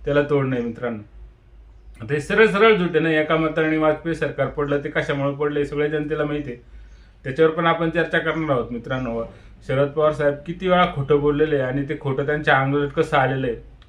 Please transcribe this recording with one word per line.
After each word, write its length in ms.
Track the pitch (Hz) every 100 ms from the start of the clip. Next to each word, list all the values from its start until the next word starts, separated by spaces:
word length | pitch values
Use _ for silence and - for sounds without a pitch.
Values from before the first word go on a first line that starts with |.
त्याला 180 | 143 143
तोड 240 | 143 143 131
नाही 160 | 123
मित्रांनो. 400 | 117 110 120 110 104 - - _ _ - - - - -
आता 100 | 110
हे 60 | 147
सरळ 260 | 143 208 214
सरळ 280 | 196 226
झूट 160 | 208 175
आहे 100 | 160
ना, 100 | 165
एका 260 | 156 151 160
मताने 400 | 156 160 156 156
वाजपेयी 400 | 156 147 165 156
सरकार 300 | 143 135 131
पडलं, 320 | 151 143 143
ते 40 | 147
कशामुळे 460 | 156 151 139 139
पडलं 240 | 143 147 147
हे 60 |
सगळ्या 240 | 139 147 147
जनतेला 360 | 151 147 151
माहिती 260 | 147 147 131
आहे. 100 | 117 - - - - - -
त्याच्यावर 280 | 131 131 160
पण 140 | 165 165
आपण 240 | 160 165
चर्चा 280 | 165 156 165
करणार 320 | 160 160 156
आहोत 220 | 123 113
मित्रांनो. 520 | 120 135 127 123 117 113 - - - -
शरद 220 | 131 143
पवार 240 | 156 151
साहेब 220 | 147 143 139 -
किती 220 | 175 185
वेळा 180 | 180 180
खोटं 260 | 139 135 143
बोललेले 360 | 147 147 156 143
आहे 80 |
आणि 240 | 127 143 139
ते 100 | -
खोटं 260 | 139 135 143
त्यांच्या 340 | 151 151 135
अंगलट 300 | 135 143 143
कसं 260 | 165 156 147
आलेलं 300 | 131 135 127
आहे 100 | 113 - -